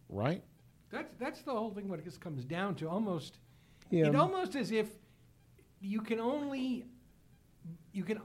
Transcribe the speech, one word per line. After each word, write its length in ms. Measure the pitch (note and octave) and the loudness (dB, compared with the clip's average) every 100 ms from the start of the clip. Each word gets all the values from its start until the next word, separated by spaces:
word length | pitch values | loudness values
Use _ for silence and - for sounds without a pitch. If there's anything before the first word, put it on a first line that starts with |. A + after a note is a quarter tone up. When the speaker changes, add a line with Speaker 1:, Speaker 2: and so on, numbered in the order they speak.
| - | -8
Speaker 1:
Right? 340 | G2 B2+ F#3+ - - - - - | -2 0 0 -6 -20 -20 -20 -10
Speaker 2:
That's, 220 | B3+ D#4 - | -8 -8 -6
that's 240 | C#4 - | -6 -6
the 100 | D4 | -4
whole 180 | A3+ A3+ | -2 -4
thing 180 | G3 G3 | -6 -6
when 120 | E3 | -6
it 40 | |
just 160 | F3 - | -8 -10
comes 240 | E3+ C3+ | -8 -6
down 300 | B2+ E3+ G3+ D#3+ | -4 -2 -2 -2
to 120 | D#3+ | -2
almost, 500 | G3 G#3+ D#3+ - - - - - - - | 0 0 -2 -6 -14 -20 -20 -20 -20 2
Speaker 3:
Yeah. 160 | E3+ D3+ | 6 8
Speaker 2:
it 80 | C#3+ | 8
almost 400 | F4 F#4+ F4+ C#4 | 6 4 0 -2
as 160 | F#3 | 0
if 160 | A3 G#3+ - - - - - - - - - | 2 0 -6 -20 -20 -20 -20 -20 -20 -20 -10
you 200 | G3 A3 | -4 -2
can 180 | G#3+ A3+ | 0 0
only, 680 | A#3 D4 C#4+ C4+ B3+ A#3 - - - - - - - - E3 E3+ - | 2 0 -2 -2 0 -2 -6 -18 -20 -20 -20 -20 -20 -18 -16 -16 -8
you 100 | G3 | -4
can 180 | E3+ G#3+ | -2 -4